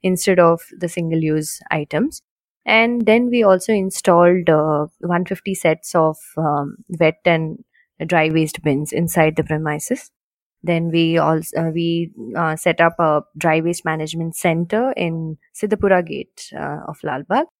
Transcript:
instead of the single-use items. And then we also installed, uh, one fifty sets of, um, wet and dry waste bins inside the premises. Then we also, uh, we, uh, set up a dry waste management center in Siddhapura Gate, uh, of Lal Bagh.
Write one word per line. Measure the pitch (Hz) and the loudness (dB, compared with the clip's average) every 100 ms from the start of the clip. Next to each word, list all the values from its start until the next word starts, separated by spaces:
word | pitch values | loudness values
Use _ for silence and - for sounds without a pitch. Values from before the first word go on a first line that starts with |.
instead | 185 180 - 180 | 0 0 2 4
of | 170 165 - - | 4 4 -4 -10
the | 170 | -8
single-use | 175 165 160 156 156 156 - - | -4 -2 0 0 0 -4 -10 -6
items. | 160 147 151 269 - _ _ _ _ - | -6 -2 -2 -2 -4 _ _ _ _ 0
And | 220 233 240 214 | 2 2 2 4
then | 226 247 | 4 4
we | 240 | 2
also | 208 185 - | 4 4 2
installed, | 214 190 - - 175 175 180 170 | 0 0 -2 4 6 6 4 4
uh, | 156 151 151 151 _ | 2 2 -2 -4 _
one | 170 175 175 | -4 -2 -2
fifty | 190 - 190 | -6 -6 -2
sets | 165 160 - 175 | 0 -2 -2 2
of, | 160 156 - - | 2 0 -12 -4
um, | 156 147 143 - - 175 | -2 -2 -4 -10 -14 0
wet | 160 160 175 | 0 2 0
and | 165 160 - - _ _ _ 160 | 0 -2 -8 -18 _ _ _ 0
dry | 170 156 | 2 2
waste | 160 156 - | 2 0 -2
bins | 156 139 151 | -2 -2 -2
inside | - 165 180 156 160 | -2 0 2 2 2
the | |
premises. | 151 156 156 151 - 254 - _ _ _ _ _ | -2 -2 -4 -6 -6 -8 -8 _ _ _ _ _
Then | 175 170 170 | -2 -2 0
we | 165 165 165 | 0 0 2
also, | 156 160 160 - | 2 0 -2 -4
uh, | 165 | -2
we, | 160 170 170 165 - 110 143 | -2 -2 -2 -4 -10 -10 -4
uh, | 160 160 | -4 -2
set | 180 - | -2 2
up | 170 165 | 2 4
a | 160 151 - 147 | 2 2 -2 -2
dry | 165 160 | 0 2
waste | 165 175 | 0 -4
management | 160 156 156 165 165 - | -4 -4 -6 -6 -8 -2
center | 180 165 170 214 262 | -2 0 0 -2 -2
in | - 170 165 160 156 _ - | -2 -4 -4 -8 -10 _ -8
Siddhapura | 214 202 202 185 170 | -4 -2 2 2 0
Gate, | 170 - - - - | -10 -12 -16 -16 -10
uh, | 147 147 - | -8 -10 -12
of | 147 | -12
Lal | 151 135 | -8 -8
Bagh. | 147 220 339 _ | -4 -2 -2 _